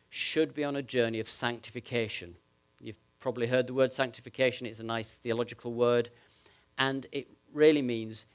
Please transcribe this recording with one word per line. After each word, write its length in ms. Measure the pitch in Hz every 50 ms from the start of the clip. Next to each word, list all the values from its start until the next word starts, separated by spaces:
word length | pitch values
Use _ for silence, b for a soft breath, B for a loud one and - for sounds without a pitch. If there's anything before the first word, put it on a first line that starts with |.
| b b
should 460 | b - - - - 156 160 143 131
be 80 | 147 147
on 120 | 143 143
a 60 | 139
journey 380 | 135 113 127 127 117 113 113 110
of 80 | 107 -
sanctification. 1080 | - - - 120 120 113 - - - 123 - - 127 120 113 104 - - 90 87 85 - _ _ _ _ _ _ _ _
You've 160 | - 113 104 - _ _ _ _
probably 260 | - 131 113 123 117
heard 220 | 117 127 127 123 120
the 80 | 127
word 180 | 131 131 127 127
sanctification. 720 | - 135 120 117 - - 120 - - 131 127 123 - 127
It's 140 | 110 113 107
a 40 | 113
nice 300 | 113 113 113 110 - -
theological 600 | - - 120 113 117 120 117 117 - - 120 120
word. 360 | 117 120 120 120 120 117 - - b b b b b b b b b b b b
And 300 | - 135 135 135 135 131 -
it 160 | - 143 123 - - _ _ _ -
really 300 | 147 151 156 156 147 135
means 420 | 123 117 113 110 110 110 - - _ b